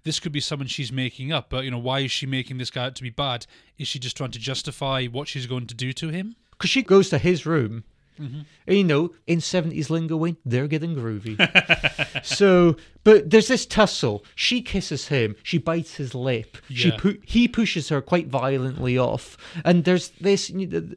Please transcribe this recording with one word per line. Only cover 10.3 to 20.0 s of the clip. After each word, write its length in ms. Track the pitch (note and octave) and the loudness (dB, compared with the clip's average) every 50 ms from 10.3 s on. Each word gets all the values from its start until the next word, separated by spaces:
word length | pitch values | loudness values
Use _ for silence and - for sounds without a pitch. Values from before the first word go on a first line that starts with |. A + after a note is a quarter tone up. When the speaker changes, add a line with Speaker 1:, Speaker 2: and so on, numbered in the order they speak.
| E3 - - | -4 -4 -4
Speaker 2:
they're 220 | B2 A#2 B2+ C#3 D3 | -2 0 0 0 0
getting 260 | D#3 D#3 D#3+ E3+ E3 | -2 -2 -2 -4 -4
groovy. 400 | C3+ A#2 A2+ G#2+ G#2 G2+ A2 G#2+ | -4 -4 -4 -6 -6 -6 -6 0
Speaker 1:
<laughs> 880 | G#2 - - - F#3+ - - E3 - - D3 - - - - - C#3 - | 2 2 4 4 2 4 4 0 0 0 -2 -4 -4 -6 -6 -6 -8 -6
Speaker 2:
So, 520 | - - - G3+ G3 F#3 F3+ F3 E3+ D3+ - - - _ - - | -6 2 4 6 6 8 8 6 6 4 0 -6 -16 _ 4 8
but 240 | G#3+ G#3+ F#3 C#3+ D#3 | 8 8 8 8 6
there's 200 | G#3 A3 G#3+ - | 6 6 6 6
this 180 | C4 - - | 2 0 0
tussle. 580 | - - G#3+ G#3+ - - - - A#2 G#2 G#2 - - _ | 0 2 2 2 2 2 0 -2 -2 -2 -4 -8 -12 _
She 280 | - - - B3 B3 | -4 -2 0 0 -2
kisses 460 | - - - G3 - - D#3 B2+ - - | -2 -4 -4 -4 -4 -4 -6 -8 -4 -2
him. 280 | D3+ C3 A2+ G#2+ G#2 - | 0 0 2 0 -2 -6
She 160 | - - E3+ D#3+ | -4 -2 -2 0
bites 380 | - D#3+ E3 E3+ D#3+ - - | 0 0 -2 -2 -4 -6 -8
his 180 | - C#3+ B2 - | -10 -8 -8 -6
lip. 420 | B2 B2+ C3 B2 A2 - - - - - - | -4 -2 -2 -2 -2 -4 -8 -16 -20 -16 -8
She 160 | C3 A#2+ - F3 | -4 0 2 2
Speaker 1:
Yeah. 80 | A2+ | 2
Speaker 2:
pu-, 240 | G#2+ - G3+ - - - | 2 0 0 0 -2 -4
he 200 | - - A#3 A#3+ | 2 4 4 4
pushes 440 | A#3+ - A#3 A3+ - - E3 C#3 - | 4 2 0 0 0 -2 -4 -2 -2
her 100 | D#3+ C3+ | -2 -2
quite 280 | - - F3 F3 - C3+ | 0 0 0 0 0 -2
violently 680 | C3+ B2+ B2 C3+ C3+ C3 B2+ C3 C3 C3 B2+ B2+ B2 | -2 -2 0 0 0 -2 -2 -4 -6 -4 -2 0 2
off. 400 | B2+ B2+ A#2+ - A#2+ - - - - - - - E3+ - | 2 2 0 0 -4 -6 -12 -20 -20 -20 -14 -12 -2 2
And 180 | D#3+ F3 F3 C#3+ | 4 4 4 4
there's 240 | F3+ F3+ F3 | 4 2 2